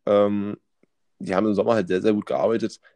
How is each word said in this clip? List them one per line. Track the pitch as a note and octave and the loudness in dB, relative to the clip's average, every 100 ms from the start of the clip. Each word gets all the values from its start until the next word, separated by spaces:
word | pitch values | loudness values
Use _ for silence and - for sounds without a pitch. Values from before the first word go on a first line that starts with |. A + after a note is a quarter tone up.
| - | 0
Ähm, | G#2 G#2 G#2 G2+ - _ _ _ _ _ - | 4 4 0 -4 -8 _ _ _ _ _ -14
die | F#2+ | -4
haben | F#2 A2 | 0 2
im | |
Sommer | G2+ G#2+ | 2 2
halt | A2+ F2+ | 0 0
sehr, | F#2 | 0
sehr | G#2+ | 0
gut | G#2+ G2+ | 0 -2
gearbeitet. | - F#2+ A2+ G#2 - _ | -2 0 -2 -4 -10 _